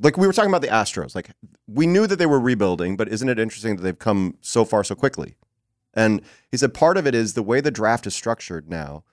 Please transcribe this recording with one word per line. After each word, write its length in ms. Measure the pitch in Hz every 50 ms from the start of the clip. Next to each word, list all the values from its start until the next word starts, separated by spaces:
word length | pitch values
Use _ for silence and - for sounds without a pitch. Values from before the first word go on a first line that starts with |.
like, 160 | 113 151 -
we 120 | 185 190 196
were 40 |
talking 180 | 185 233 208 196
about 100 | 185 175
the 60 | 147 113
Astros. 480 | 107 113 104 - - 95 76 - -
Like, 140 | 95 - - - _ - - _ _ _
we 220 | - 104 135 160 170
knew 180 | 175 202 220
that 140 | 196 196 175
they 60 | 175
were 120 | 156 143 135
rebuilding, 580 | 120 127 123 104 101 92 90 85 87 90 98
but 120 | 98 110 98
isn't 200 | 110 107 131 131
it 120 | 123 110
interesting 340 | 113 110 - 104 107 113 104
that 80 | 87
they've 160 | 90 92 87 -
come 380 | - 113 104 98 95 90 - _
so 240 | - - - 117 110
far 200 | - - 104 98
so 100 | - 101
quickly? 400 | - - 135 - - 78 - - _ _ _ _ _ _ _ _ _ _ _ -
And 280 | 110 110 110 107 98 - - - _ _ _
he 40 | - 123
said 160 | 139 123 -
part 220 | - 156 165 185
of 120 | 196 156 139
it 60 | 120
is 180 | 117 113 104 -
the 80 | 117
way 180 | 104 101 120 135
the 120 | 139 151
draft 340 | 120 110 107 110 113 113 -
is 80 | 104 -
structured 560 | - - 113 117 - - - 90 80 76 78
now. 320 | 85 80 76 69 73 78 - _